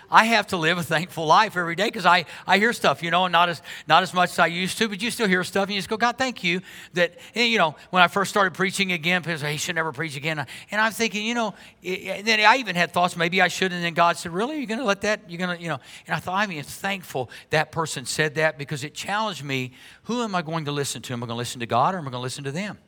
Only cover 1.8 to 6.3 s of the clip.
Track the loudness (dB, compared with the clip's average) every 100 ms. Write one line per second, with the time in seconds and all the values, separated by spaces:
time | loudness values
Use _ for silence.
1.8 | -2 2 4 4 2 -6 2 4 4 2
2.8 | 2 2 2 2 4 4 4 0 -10 -10
3.8 | 4 4 4 2 2 4 2 2 -2 0
4.8 | -2 -2 -6 -2 2 2 0 -2 -2 -2
5.8 | -4 0 0 0 -4